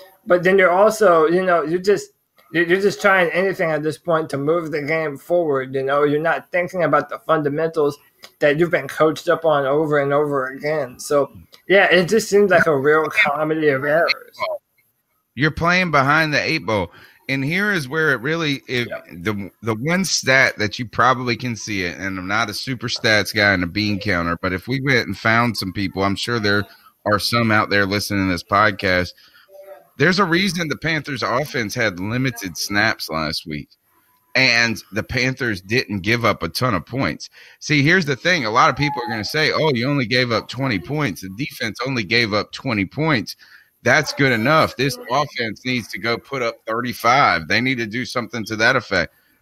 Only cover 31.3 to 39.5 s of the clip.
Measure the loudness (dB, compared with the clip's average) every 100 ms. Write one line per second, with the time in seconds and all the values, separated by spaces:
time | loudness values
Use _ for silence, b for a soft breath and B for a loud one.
31.3 | -2 -2 -4 -4 -2 -2 -2 -4 -2 -2
32.3 | -4 -8 -8 -4 0 0 -2 -6 -4 -4
33.3 | -6 -8 -10 -12 _ _ _ _ _ _
34.3 | 0 2 2 2 -2 -6 -8 -4 -2 -2
35.3 | -2 -4 -4 -2 -2 -2 -2 -2 0 2
36.3 | 0 -4 -4 -2 -2 -4 -4 -4 -4 -12
37.3 | B B B -2 2 4 4 2 -2 0
38.3 | 0 0 2 4 2 -2 -2 -6 -6 -4
39.3 | -2 0